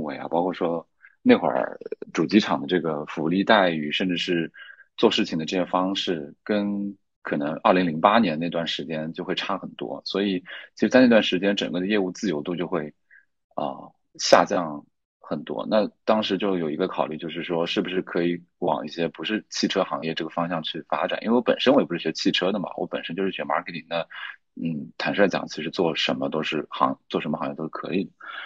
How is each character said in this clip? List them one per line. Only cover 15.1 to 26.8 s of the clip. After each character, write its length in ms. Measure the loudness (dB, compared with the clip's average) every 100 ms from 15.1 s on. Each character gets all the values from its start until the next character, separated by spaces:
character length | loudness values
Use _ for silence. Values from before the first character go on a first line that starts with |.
| _
很 240 | -10 -8
多。 220 | -8 -8 0
那 220 | 0 0 -2 0
当 160 | 0
时 160 | 2 0
就 180 | 0 0
有 140 | -2
一 60 | -2
个 120 | -2
考 200 | 0 -4
虑， 100 | -4
就 120 | -8
是 120 | -8
说 240 | -4 -2 0
是 160 | -2
不 80 | -2
是 120 | -2
可 220 | -2 0
以 160 | 0 -2 -8 _
往 260 | -2 0 -2
一 20 |
些 200 | -4 -4
不 160 | -4
是 200 | -4 -4 -6
汽 180 | -2 0
车 160 | 0
行 200 | -2 -2
业 100 | -4
这 100 | -6
个 60 | -6
方 180 | -4 -4
向 120 | -4
去 220 | -6 -8 -6
发 200 | -4 -2
展。 100 | -2
因 60 | 0
为 60 | 2
我 60 |
本 180 | 2 2
身 140 | 4
我 80 | 4
也 60 | 4
不 80 | 0
是 40 |
学 120 | -4
汽 200 | -2 0
车 200 | 2 2
的 80 | 0
嘛， 100 | -4 -6
我 80 | -6
本 180 | -6
身 120 | -6 -4
就 80 |
是 80 | -4
学 120 | -4
marketing 440 | -2 -2 -2 -10 -6
的。 200 | -4 -6 -10 -14 -16 _ -6
嗯， 360 | -4 -4 -8 -6
坦 160 | -2 2
率 120 | 2
讲， 200 | 2 -4
其 160 | -8
实 80 | -6
做 240 | 0 0 0
什 200 | -2 -2
么 140 | -2
都 140 | -4
是 240 | -2 -4 -4
行-， 260 | 0